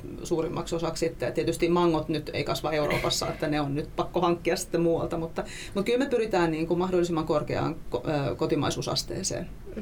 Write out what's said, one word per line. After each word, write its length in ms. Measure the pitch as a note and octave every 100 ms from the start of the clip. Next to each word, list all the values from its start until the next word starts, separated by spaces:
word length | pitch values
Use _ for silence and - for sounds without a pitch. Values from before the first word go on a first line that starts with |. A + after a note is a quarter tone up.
| - -
suurimmaksi 520 | - E3 E3 - E3+
osaksi. 320 | E3 E3 D#3+ E3
Että 240 | - -
tietysti 380 | - D#3 E3 F3
mangot 400 | F3 E3+ D#3+ D#3+
nyt 220 | D3+ -
ei 120 | -
kasva 280 | D3 C#3+ D3+
Euroopassa, 560 | D#3 D3 - E3+ - D#3+
että 200 | D#3+ D3+
ne 120 | D3
on 140 | C#3+
nyt 140 | C#3 D#3+ -
pakko 240 | - F3
hankkia 360 | F3 E3+ - F3+
sitten 240 | - E3+
muualta, 380 | E3+ E3 - E3
mutta, 260 | E3 - F#3+ - -
mutta 120 | G3 G3
kyllä 180 | A#3+
me 60 | C#4
pyritään 400 | A#3+ A3 F#3+ E3
niin 160 | D#3 E3
kuin 120 | F3
mahdollisimman 480 | F#3 F3+ E3+ E3 D#3+
korkeaan 500 | D3+ - - C#3 D#3 -
ko-, 360 | - - D3 C3+
ö, 40 |
kotimaisuusasteeseen. 1120 | F#2 D#3 D3+ B2 C3+ - - - - F#3+ - - - - -